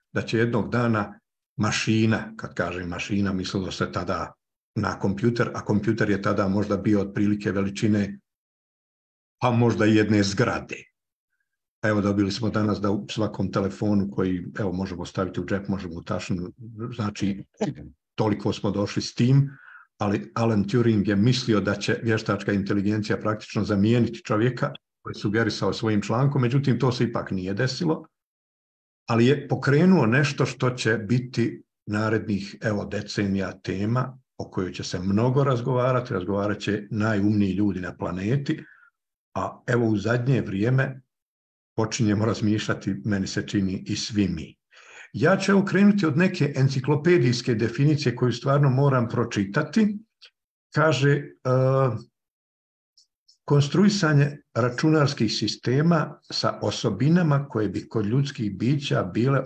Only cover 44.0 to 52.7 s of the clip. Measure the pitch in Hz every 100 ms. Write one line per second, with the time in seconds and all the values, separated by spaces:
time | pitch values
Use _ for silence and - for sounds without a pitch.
44 | - 104 95 80 69 - _ - - -
45 | - - 151 190 196 196 196 180 202 -
46 | 160 139 185 185 143 - 131 - 139 143
47 | 160 175 131 120 - 110 113 - 143 147
48 | 123 - 123 107 139 143 143 127 143 131
49 | 113 120 117 104 98 147 147 226 214 208
50 | - _ - _ _ _ _ 151 160 127
51 | 143 143 - - 127 127 131 135 135 110
52 | - _ _ _ _ _ _